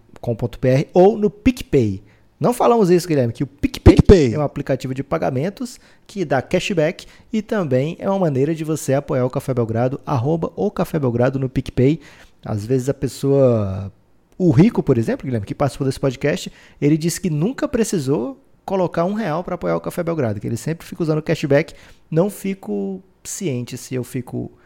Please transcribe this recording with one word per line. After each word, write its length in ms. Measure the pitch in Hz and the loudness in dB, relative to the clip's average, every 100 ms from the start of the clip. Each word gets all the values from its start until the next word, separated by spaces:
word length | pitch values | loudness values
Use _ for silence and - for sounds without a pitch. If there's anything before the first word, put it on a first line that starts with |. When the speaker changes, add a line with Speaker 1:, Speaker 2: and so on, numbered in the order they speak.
| _ - | _ -12
Speaker 1:
com 160 | - 113 | -6 -4
ponto 240 | 120 - | -6 -2
B 100 | 127 | 2
R 180 | 135 - | 2 4
ou 240 | 180 190 220 | 6 6 6
no 120 | 208 | -2
PicPay. 760 | - 262 247 - 143 107 95 - _ _ - | 0 0 0 0 2 2 -2 -12 _ _ -2
Não 140 | 175 | -2
falamos 360 | 247 - 233 175 | 2 2 4 4
isso, 180 | 175 - | 4 2
Guilherme, 240 | 147 120 | 0 0
que 100 | - | -2
o 40 | 143 | -8
PicPay 480 | - - - - - | -4 -6 4 6 8
Speaker 2:
PicPay. 380 | - 196 127 | 8 8 6
Speaker 1:
é 60 | 151 | 2
um 20 | |
aplicativo 520 | 143 143 - 131 127 | -2 -4 -4 -4 -4
de 100 | 131 | -6
pagamentos 760 | - 165 87 131 175 196 240 - _ _ - | -4 -2 -2 -2 -4 -6 -12 -12 _ _ -14
que 200 | 202 151 | -8 -2
dá 160 | 135 | -2
cashback 640 | - 180 - 170 156 - - - - | 0 -2 0 0 0 -2 -14 -20 -6
e 100 | 220 | -6
também 540 | 208 220 156 127 151 180 | -2 -2 0 0 0 -4
é 100 | 190 | -2
uma 100 | 196 | 0
maneira 340 | 170 131 143 | 0 0 0
de 100 | 160 | -2
você 300 | 156 156 - | -4 -4 0
apoiar 320 | 135 139 139 127 | -2 0 -2 -2
o 40 | |
Café 240 | 135 - | -4 -4
Belgrado, 460 | 123 110 110 127 139 - | -2 -2 0 -2 -4 -4
arroba 460 | 139 131 165 - - | -2 0 -2 -4 -4
o 140 | 202 | -4
Café 300 | - - 160 | -2 -4 -2
Belgrado 400 | 131 117 127 135 | 0 2 0 0
no 100 | 131 | -4
PicPay. 500 | - - - 127 165 - - - _ | -4 -4 2 2 2 -6 -20 -20 _
Às 220 | - 107 110 | -8 -6 -2
vezes 240 | 131 127 | -2 -2
a 40 | |
pessoa, 1000 | - 131 - 139 139 131 113 98 95 98 _ _ _ _ - | -4 -6 -4 0 4 4 4 -2 -6 -10 _ _ _ _ 0
o 140 | 180 | 4
Rico, 320 | 127 220 196 | 6 4 4
por 140 | - 117 | 0 0
exemplo, 280 | 113 269 143 | 0 -4 -4
Guilherme, 220 | 117 101 | -4 -4
que 80 | - | -2
participou 320 | 143 - 135 | -2 0 -4
desse 120 | - | -2
podcast, 520 | 139 123 147 180 - - - - | -4 -2 -4 -4 -8 -16 -20 -2
ele 160 | 143 156 | 2 2
disse 240 | 170 - | 0 -2
que 80 | 180 | -4
nunca 380 | 147 196 277 285 | 0 -2 -2 -4
precisou 720 | 226 220 190 131 165 254 262 _ _ - | -2 -2 -2 -2 -2 -4 -10 _ _ -6
colocar 400 | 196 170 170 180 | -2 -2 -2 -2
um 80 | |
real 300 | 214 196 160 | -2 -4 -4
pra 120 | 185 180 | -6 -6
apoiar 220 | 180 165 | -4 -4
o 40 | |
Café 220 | 165 180 | -4 -6
Belgrado, 360 | 170 160 117 104 | -4 -2 -2 -4
que 80 | 120 | -6
ele 100 | 117 | -6
sempre 280 | 151 170 - | -6 -8 -10
fica 160 | - | -6
usando 200 | 160 156 | -2 -2
cashback. 520 | 165 156 143 139 170 - - - - | -2 -2 2 2 2 -10 -20 -20 -4
Não 180 | 160 202 | 0 0
fico 720 | 196 196 196 - 202 196 185 _ _ | -2 -8 -8 -6 -6 -6 -10 _ _
ciente 540 | - - 175 123 120 123 | -14 -8 -6 -6 -8 -12
se 180 | - 127 | -8 -8
eu 80 | |
fico, 480 | 120 131 - 123 - _ | -6 -10 -8 -10 -10 _